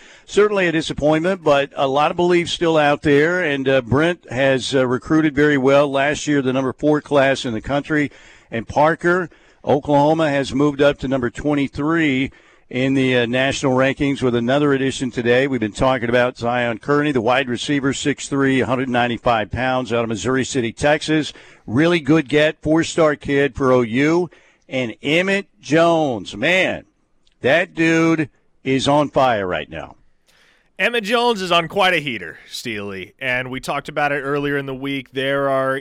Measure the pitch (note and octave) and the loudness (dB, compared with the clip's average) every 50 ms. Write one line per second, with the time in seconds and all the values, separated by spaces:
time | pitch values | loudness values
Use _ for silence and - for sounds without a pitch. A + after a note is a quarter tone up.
0 | - - - - _ - - F#3+ G#3 G#3+ G#3 G3 F#3 E3+ D3+ D#3+ D#3 - - - | -16 -20 -20 -20 _ -4 2 2 2 4 2 0 0 0 0 0 -2 -4 -4 0
1 | D3 D3+ D#3 D#3+ D#3+ F#3 G3 F#3 D#3 D#3 C#3+ C#3 C#3 C#3 - - C#3+ C3+ C3 C#3+ | 2 2 2 2 2 0 -2 0 2 2 4 4 2 0 -2 -2 -2 0 2 2
2 | D3 E3 F3+ E3+ F3 F3 F3+ F3 E3+ - - - E3+ E3 E3 D#3 D3 D3 D3 C#3+ | 0 0 0 0 2 2 2 2 2 -2 -4 -2 0 2 2 4 4 4 2 2
3 | - D#3 C#3+ C#3 D3+ E3 F3+ F3+ F3+ D#3 C#3+ C#3 C3 C3 C3+ C3+ B2 A2 A#2 C#3 | 2 4 4 4 4 4 2 0 0 -2 -2 -2 0 2 2 2 2 2 2 2
4 | D#3 E3+ F3+ - _ - A#2 B2 C#3 C3+ C3+ C3 A2 - C#3+ C3+ C3 B2 B2+ B2 | 2 2 0 -4 _ -8 -4 0 2 2 2 0 -2 0 0 0 2 2 0 -4
5 | - - D#3+ D#3+ D#3 D#3+ C#3 C3+ D3 D3+ D3 C#3 B2+ C3+ C#3 C#3+ D3 C#3+ C3+ C3+ | -2 0 0 2 2 2 2 2 2 2 2 2 2 4 4 4 4 2 0 0
6 | C3+ D3 D3 C3 - D3 D3 C#3+ C3 C3 B2+ C3+ C3+ B2+ A2+ - D3+ D3 D3+ D3 | 0 0 -2 -4 -2 0 0 0 2 0 0 0 -2 -2 -4 -2 0 0 2 0
7 | - - D3 C#3+ C3+ C3+ C3+ A#2+ - B2+ A2+ A2 - - C3+ C#3+ C#3 - D#3 D3 | 0 0 2 2 4 2 2 0 -4 -6 -6 -6 -6 -4 -4 -4 -2 -2 -2 -2
8 | D3 C3 - - - - - - _ _ - A2+ A2 - - C#3 D3 D#3+ E3 - | -2 -2 -6 -12 -20 -20 -20 -20 _ _ -10 -10 -8 -4 0 0 2 2 0 0
9 | - F3 F3 F#3 F3 D3+ - _ _ _ _ _ - - B2 D3 - D3 D3 C#3 | 0 0 0 0 -2 -6 -10 _ _ _ _ _ -2 0 0 0 0 2 2 2
10 | C#3+ D3+ D#3+ E3 D#3+ D3 C#3 C#3+ C3+ - A2+ C3+ D3 D3 C#3+ C3+ D3 C#3+ C#3 - | 4 4 2 2 0 0 0 -2 -2 -2 -2 0 0 0 2 2 2 2 2 0
11 | - C3 C3+ C3 B2 A#2+ - - - D3 D3 C#3+ C#3 B2+ - C3+ C#3+ D#3 E3 E3 | -4 -4 -4 -2 -2 -4 -6 -4 -4 -2 -2 0 -2 -4 -4 -6 -4 -2 -2 0
12 | D#3+ D3 C3 C3 C#3 G#2+ - - _ _ _ _ _ _ - B2 C3 C3+ C3+ C#3 | 0 0 0 -2 -2 -4 -8 -14 _ _ _ _ _ _ -6 -4 -2 0 0 0
13 | C3 C3 B2+ B2 A#2+ A2+ B2 B2+ C3 C#3 B2+ - - C#3 B2+ B2+ C3 C3+ C3 - | 0 2 2 2 0 0 0 0 0 -2 -2 -2 -2 0 2 2 2 0 0 0
14 | D3 C#3 C#3 - C3 B2+ A#2 A#2+ A#2 A#2+ C3+ D3 D3 C#3+ C#3 C3+ C3+ C3+ B2+ - | -2 -2 -2 0 0 0 0 0 0 0 0 2 2 2 2 2 0 -2 -4 -4
15 | C3+ B2 - B2+ A#2 A#2 A#2+ B2+ C3+ C#3+ C3 A#2+ G#2+ G#2 F#2+ - C#3 C3 C3 B2+ | -6 -6 -6 -4 0 2 2 2 2 0 0 -2 -4 -4 -2 0 0 0 0 0
16 | G#2+ A#2+ A#2 B2 B2 B2 C3 - A#2 A#2 B2 B2 A#2+ A#2+ A2+ G#2 - - C#3+ D3 | 0 0 2 2 2 0 -2 -4 -4 -4 -2 -2 -2 -2 -4 -6 -4 0 0 0
17 | D3 D3+ C#3+ B2+ G#2 A#2 B2 C3 C#3 B2 A#2+ G#2+ - - D3 C#3+ B2+ C#3 B2 - | 0 0 0 0 0 2 0 0 0 -2 -4 -6 -4 -4 -2 -2 0 -2 -4 -2
18 | - D3 C3 - - - D3 C#3 C#3 C3+ C3 C3 A2+ F#2+ C3 B2 C3+ C3 B2 A#2+ | -2 -4 -4 -4 -6 -6 -2 0 0 2 2 2 0 0 -2 -2 -2 -2 0 0
19 | A#2+ A#2+ A#2 G#2+ - B2 A#2 A2 G#2 F#2 - A#2 B2 C3 B2+ B2+ B2+ G2 A#2 A#2 | 0 0 -2 -2 0 0 0 0 0 -2 -4 -4 -4 -2 -2 -4 -4 -2 -2 -2
20 | A#2 A2 A2+ G2 E2+ A#2+ C3 C3 B2 - - C#3 A#2 A#2 - - C#3+ D3 D3+ D#3 | -2 -2 -4 -4 -4 -2 -2 -2 -2 -2 -4 -4 -4 -4 -6 -2 0 0 0 0
21 | - - D#3+ D#3 C#3+ - - - - - - _ _ - G#2 C3 D#3+ E3+ F3 E3+ | 0 0 0 0 -2 -4 -8 -16 -20 -20 -20 _ _ -4 0 2 2 2 2 0
22 | C#3+ B2+ D#3 E3 C#3+ A#2+ D3 D3 D3+ D#3 D#3+ - - D3+ D#3 E3 D#3+ - - - | 2 2 2 2 2 2 2 2 2 2 0 -2 -2 0 2 2 0 0 0 2
23 | D#3+ D3+ D3 - - C3+ C#3+ C#3 C#3+ C#3+ A#2 - C#3 B2+ B2+ B2+ B2 A2 A2+ B2+ | 2 2 2 0 -4 -2 0 0 0 0 -2 -2 2 2 4 4 2 2 0 0
24 | C#3+ D3+ E3 F3 F3+ D#3 - - _ _ _ _ _ _ - C3 B2+ A2+ - - | 0 2 2 0 0 -2 -8 -16 _ _ _ _ _ _ -6 -6 -6 -6 -8 -8
25 | - C#3+ D3+ E3+ F#3 G3 G3 G3+ G3 - _ _ C3+ B2 C#3 D#3+ E3 E3+ E3+ D#3+ | -4 -2 0 0 0 0 -2 -2 -4 -8 _ _ -6 0 2 4 4 4 4 2
26 | D#3 C#3 A#2+ G#2 F2+ - - G2+ A#2+ D#3+ F3+ F#3+ F3 B2+ G2+ D2 - _ _ _ | 0 -2 -2 -6 -8 -10 -8 -4 -2 0 0 2 0 0 -2 -6 -10 _ _ _
27 | _ _ _ _ _ _ _ _ - A#2+ D3 E3 F#3+ F3 D#3 D#3 E3 E3 E3 E3 | _ _ _ _ _ _ _ _ -2 0 2 2 0 -2 -2 -2 0 2 2 2
28 | E3 E3 E3 D#3 D3+ - - _ _ _ _ _ _ C3 C3+ C3+ A2 C3+ C#3+ D3+ | 2 2 2 0 -2 -6 -8 _ _ _ _ _ _ -2 -2 0 2 2 2 2
29 | D3 - - D3+ C3 B2+ A#2+ G#2 G2 F2+ F2 D#2 D2 B1+ E2 D#2+ C#2+ C#2+ - _ | 2 2 2 2 2 2 2 0 -2 -2 -4 -6 -6 -8 -12 -14 -14 -14 -18 _
30 | _ _ _ _ _ _ _ _ _ _ _ _ _ _ _ - F#3+ A3+ A#3+ A#3 | _ _ _ _ _ _ _ _ _ _ _ _ _ _ _ -4 -2 -2 -2 -2
31 | G3+ F#3+ B3 A#3 A#3+ A#3+ A#3 F#3+ F#3+ F3 F3 E3+ E3 D3+ - G3 F#3+ F#3 F3+ D#3+ | -2 -2 0 0 2 2 0 0 0 0 0 0 0 0 0 0 2 2 2 0
32 | C#3+ C#3 A#2 G#2 F2 D#2+ - - - - - - - B2 A2 G#2 G2+ G2+ G2 F#2+ | -2 -4 -6 -8 -8 -12 -14 -18 -20 -16 -16 -12 -10 -8 -8 -8 -8 -8 -10 -10
33 | F#2 F#2+ _ _ C3+ C3 B2 B2+ B2+ B2+ B2+ C3 - - D3+ C#3+ - - D3+ D3+ | -12 -14 _ _ -6 -4 -4 -4 -4 -6 -8 -10 -8 -6 -6 -6 -8 -6 -4 -2
34 | D3 C#3+ C#3+ D3 C3 C#3 C#3+ C#3+ C#3+ C#3+ C#3+ C#3+ C#3 C3+ C3 B2+ C3+ C#3 C#3 C3+ | -2 -2 -2 -2 -4 -4 -4 -2 -2 -2 -4 -4 -4 -6 -8 -8 -6 -6 -6 -6
35 | B2+ - - C3+ C3 C3+ C#3 C#3 C#3 C#3 C3+ C3+ C3+ C3 C3 C#3 | -8 -8 -8 -4 -4 -2 -2 -2 0 0 0 0 0 -2 -2 -4